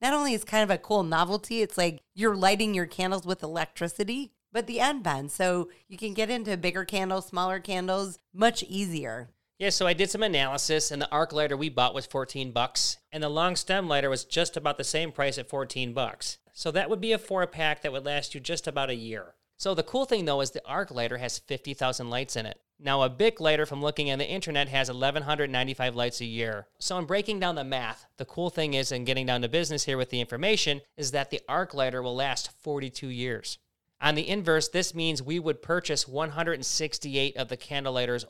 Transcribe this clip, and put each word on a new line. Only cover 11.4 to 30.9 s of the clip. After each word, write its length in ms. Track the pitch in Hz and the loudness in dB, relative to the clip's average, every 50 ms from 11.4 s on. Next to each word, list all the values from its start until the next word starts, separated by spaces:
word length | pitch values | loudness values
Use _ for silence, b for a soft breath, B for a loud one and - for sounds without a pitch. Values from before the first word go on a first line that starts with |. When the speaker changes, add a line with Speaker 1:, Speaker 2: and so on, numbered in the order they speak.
| 151 139 143 | 0 2 0
Speaker 2:
we 140 | 135 156 156 | 0 -2 0
bought 240 | 123 131 127 123 | 2 4 4 4
was 140 | - 135 - | 2 -2 -6
fourteen 440 | - - 135 131 - - 135 131 127 | -4 -4 -4 -4 -4 -4 -6 -6 -2
bucks, 460 | 113 - - - - - - - - - _ _ | 0 2 2 2 2 0 0 0 -2 -4 _ _
and 100 | 156 156 | -6 -4
the 60 | 151 147 | -2 0
long 280 | 147 156 175 185 175 | 2 2 2 2 2
stem 320 | - - - 190 196 185 160 | 0 0 2 2 2 2 4
lighter 200 | 147 139 135 139 | 4 4 4 2
was 160 | 131 123 - | 0 -2 -2
just 320 | - - 170 170 - - | 0 0 2 2 2 0
about 220 | 160 147 147 143 - | 0 0 0 0 0
the 60 | 131 | -2
same 280 | - - 156 165 156 | -2 0 0 -2 -2
price 240 | - - 139 139 131 | -2 0 0 0 0
at 140 | 139 120 - | -2 -6 -4
fourteen 420 | 147 135 135 123 - 131 127 120 | -4 -4 -4 -2 -4 -4 -4 -2
bucks. 460 | 117 135 123 101 - - - - - - _ _ _ | -2 -2 -2 -2 -4 -6 -6 -8 -8 -8 _ _ _
So 160 | - - 165 | -6 -4 0
that 180 | 151 185 - 190 | 0 2 2 2
would 140 | 220 180 | 0 0
be 100 | 214 226 | 2 2
a 60 | 220 214 | 0 0
four-pack 640 | 220 - 190 185 175 175 - 160 156 151 151 - | 0 0 0 0 0 0 0 0 2 2 2 0
that 100 | - 147 | -2 -4
would 140 | 131 135 135 | -4 -4 -4
last 280 | 143 147 147 139 - - | -2 -2 -2 -2 -4 -8
you 60 | 143 | -8
just 260 | 123 - 170 165 - | -6 -6 -4 -4 -4
about 220 | 160 143 143 139 131 | -4 -2 -2 -2 -2
a 60 | 123 | -2
year. 400 | 117 113 113 110 101 90 - - _ _ _ _ - | -4 -6 -8 -8 -10 -10 -12 -18 _ _ _ _ -4
So 160 | - - 190 | -2 0 0
the 80 | 165 | 0
cool 240 | 156 - - 262 269 | 0 0 0 -2 0
thing, 180 | - 240 208 170 | 2 0 2 2
though, 160 | 151 143 139 | 2 2 2
is 120 | 135 127 | 0 -2
the 140 | - - - | -4 -8 -8
arc 240 | - 139 185 196 - | -4 -4 -4 -4 -4
lighter 280 | 135 120 117 117 123 123 | -2 -2 -2 0 -2 -4
has 220 | 127 117 - - | -4 -6 -6 -6
fifty 340 | - - 139 127 - 143 131 | -6 -6 -8 -6 -6 -8 -4
thousand 340 | - 139 127 127 - 123 117 | -2 0 0 0 -2 -4 -4
lights 280 | 120 127 135 - - | -4 -4 -4 -4 -4
in 100 | 117 110 | -6 -6
it. 120 | 104 - - _ _ _ - | -8 -10 -14 _ _ _ -6
Now, 240 | 147 139 139 139 | -2 0 4 4
a 80 | 131 127 | 4 4
Bic 280 | 123 131 214 226 220 - | 4 4 4 4 4 4
lighter, 280 | 160 156 156 151 151 | 4 4 4 4 2
from 160 | - 143 143 | 0 -2 -2
looking 280 | 147 151 147 - 147 139 | -2 0 0 0 0 0
on 80 | 135 135 | 0 0
the 80 | 143 | -2
internet, 440 | - 180 190 - 170 147 143 143 131 | -2 -4 -4 -4 -2 0 0 0 2
has 180 | 139 135 131 127 | 2 0 0 0
eleven 360 | 123 123 131 139 143 156 143 | 0 0 0 2 2 0 -2
hundred 260 | 147 151 147 143 135 | 0 0 0 0 0
ninety-five 440 | 131 127 127 135 135 - 131 127 117 | 0 0 0 0 -2 -2 -2 0 0
lights 280 | 120 120 123 - - | 0 0 0 -2 -4
a 20 | 120 | -6
year. 420 | 117 113 117 117 113 107 104 - _ _ - | -4 -4 -4 -2 -2 -4 -6 -10 _ _ -8
So 180 | - - 185 | -4 -4 -2
in 80 | 180 165 | -2 -2
breaking 340 | 147 190 208 202 220 208 190 | 0 0 0 0 -2 -2 0
down 180 | 185 175 165 | 0 0 0
the 60 | 147 | -2
math, 440 | 135 131 135 127 120 110 113 - - _ _ | -4 -2 -4 -4 -4 -4 -8 -10 -14 _ _
the 80 | - - | -12 -12
cool 240 | - - 170 175 170 | -8 -4 -4 -2 -2
thing 240 | - 170 156 147 | 0 0 0 2
is, 200 | 139 135 131 - | 2 0 0 0
and 120 | 135 123 123 | -2 -2 0
getting 220 | 131 127 131 131 | 0 0 0 2
down 160 | 127 123 123 | 2 2 2
to 60 | 120 113 | 2 2
business 340 | 147 170 170 147 156 143 - | 2 0 0 0 -2 -2 -2
here 140 | 143 135 131 | 0 0 0
with 100 | 123 - | 0 0
the 140 | 131 120 | -2 -2
information, 580 | 117 - 120 123 175 214 220 196 - 151 143 139 - _ | -2 -2 -2 0 2 2 2 2 2 0 0 -2 -6 _